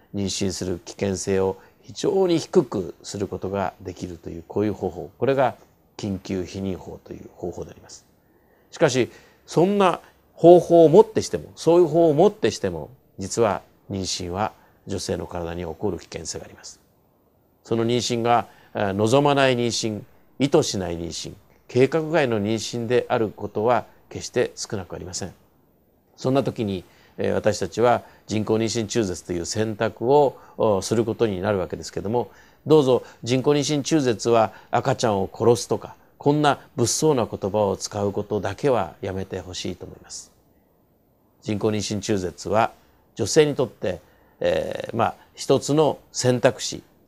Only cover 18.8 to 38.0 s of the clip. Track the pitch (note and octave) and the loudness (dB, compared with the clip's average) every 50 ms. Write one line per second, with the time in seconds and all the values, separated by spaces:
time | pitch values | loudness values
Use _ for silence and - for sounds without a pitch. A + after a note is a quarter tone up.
18.8 | G#2+ G2 F#2+ G2+ G#2+ A2+ B2 C#3+ D3 C#3+ C#3 C#3 C3+ C3 B2+ A#2+ A#2+ A#2 A2 - | -2 -2 0 0 2 4 4 4 4 4 4 4 4 4 2 2 0 -2 -2 -2
19.8 | - A2 G#2+ G#2 - - _ _ _ _ _ - B2+ D3 - D#3 C3+ - - G2+ | -4 -4 -6 -6 -10 -14 _ _ _ _ _ -2 -2 2 4 2 2 2 -2 -4
20.8 | F#2 E2+ E2+ E2+ E2+ E2 D#2 - - D2+ C#2+ - _ _ _ _ _ - - B2 | -4 -4 -6 -6 -8 -8 -8 -10 -12 -12 -14 -18 _ _ _ _ _ -2 2 4
21.8 | C3 C3 D#3 E3 D#3 D3+ D#3+ E3 C#3+ A#2+ A2+ G#2+ G2+ G#2 A2+ A2 A2 - - A#2+ | 4 4 4 0 -2 0 0 0 0 2 0 0 0 -2 -2 -4 -4 -6 -6 -6
22.8 | A#2 A2 B2 A#2+ - - A#2 A#2+ A2+ G2 - - G#2 G2+ - G#2+ G#2 A#2+ B2 G#2+ | -4 0 0 0 0 0 -2 -2 -2 -2 -4 -8 -12 -8 -6 -2 0 2 2 0
23.8 | - - _ _ _ - - F#2+ - - - B2 B2 - - - - - - G2+ | 0 -6 _ _ _ -16 -14 -12 -12 -6 -2 -2 -2 -2 -4 -12 -12 -10 -10 -10
24.8 | F2+ - E2+ E2 F2 F2 F#2 - G2+ E2+ - _ _ _ _ _ _ _ _ _ | -10 -10 -12 -14 -12 -12 -10 -10 -10 -10 -14 _ _ _ _ _ _ _ _ _
25.8 | _ _ _ _ _ _ _ - - C3 C3 C#3 A2+ - G2+ - A#2 G2+ G2 F2 | _ _ _ _ _ _ _ -6 -4 0 0 0 0 -2 -4 -4 -4 -4 -4 -6
26.8 | - - _ _ _ _ _ - G2+ G2+ G2 G2 - G#2+ G#2 - - - - - | -8 -12 _ _ _ _ _ -6 -4 -2 -2 0 0 0 0 0 -4 -6 -2 0
27.8 | A2+ A#2+ A#2 - - - - - _ - G2+ A2 G#2 - A2 A2 A2+ A2 G2 A#2 | 2 4 2 2 0 -8 -20 -20 _ -6 -4 -4 0 0 0 0 0 0 -2 -4
28.8 | A2 - - A#2+ A2 F#2 F2 - - - F2 F2 E2 - - G#2+ A2 A2+ G#2+ - | -4 -2 -2 -2 -2 -2 -2 -8 -8 -8 -6 -6 -6 -6 -2 -2 -2 -4 -2 -4
29.8 | A2+ G#2+ - - A2+ A#2+ C#3 D3 D3 B2+ - - - - - - A2+ A2 G#2 F#2+ | -4 -4 -4 -4 0 4 4 4 4 4 0 -4 -20 -16 -4 0 2 2 2 2
30.8 | F#2 - A2 A2+ A2+ A2+ G#2 - A#2 A2 G2 F2+ F#2 G#2+ G#2 F#2+ F2 D#2 - - | 0 0 0 0 0 0 0 0 0 -2 0 -2 -2 -2 0 0 -2 -4 -6 -10
31.8 | - - - - E2+ G2 A#2 B2 A2 - - - - _ _ _ - C3 D3+ D#3 | -10 -10 -10 -8 -6 -2 -2 -2 -4 -4 -10 -20 -20 _ _ _ 0 4 4 6
32.8 | C#3 C3 B2+ A2 - - - - - A2+ B2+ C3 - D3 D3 D3 C3+ C#3+ D#3 C#3+ | 6 6 2 2 0 -4 -20 -12 -4 -2 0 0 2 2 2 2 0 0 -2 -2
33.8 | C3 - E3 D#3 C3+ B2 A2+ G2 - A#2+ A#2 A2+ A2 G2+ - - - - - A#2+ | -2 0 0 2 2 2 0 0 0 2 4 4 4 2 -2 -10 -14 -2 -2 -2
34.8 | - C#3 B2+ - - A2+ G#2 G2 F#2+ F2 - - A2 A2 A#2+ A2+ - - A#2 F#2+ | 0 0 -2 0 0 0 0 0 -2 -4 -4 0 4 4 4 4 2 -4 -4 -4
35.8 | - - - _ _ _ _ - - C#3+ D3 D3+ D3 C#3+ B2+ - - - - - | -4 -10 -18 _ _ _ _ -4 0 0 2 2 2 0 0 0 -6 -12 -2 -2
36.8 | A#2+ G#2+ - - D3+ D#3 D3 B2 G#2+ - - G2+ - G2 F#2+ G#2+ G#2 G2 F#2+ - | 0 0 0 0 2 2 2 2 0 -2 -4 -6 -6 -2 0 0 0 0 0 -4
37.8 | - - - G#2 | -6 -8 -6 -2